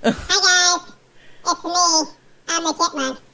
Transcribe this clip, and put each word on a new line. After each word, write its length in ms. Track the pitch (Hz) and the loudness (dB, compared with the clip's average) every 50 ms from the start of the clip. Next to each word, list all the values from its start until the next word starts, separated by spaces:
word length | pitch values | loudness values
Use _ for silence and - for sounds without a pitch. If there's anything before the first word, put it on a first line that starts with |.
| - | 2
Hi, 720 | - - - - - 359 403 370 370 359 359 359 359 359 | 0 0 0 -4 -2 0 2 4 4 4 4 4 4 2
guys. 160 | 349 - - - - _ _ _ - - - - - - | 0 -4 -10 -18 -20 _ _ _ -20 -20 -20 -20 -10 -4
It's 160 | - 349 - - | -4 -4 -4 -4
me. 500 | 320 339 359 359 339 320 311 311 - - _ _ - - _ _ | -4 0 2 2 2 2 0 -2 -2 -8 _ _ -20 -20 _ _
I'm 160 | - 330 330 330 | -4 -4 -2 -2
the 100 | 330 302 | -2 -2
chipmunk. 460 | - - - - 294 269 262 262 - - - | -2 -2 -4 -2 -4 -6 -6 -6 -8 -14 -20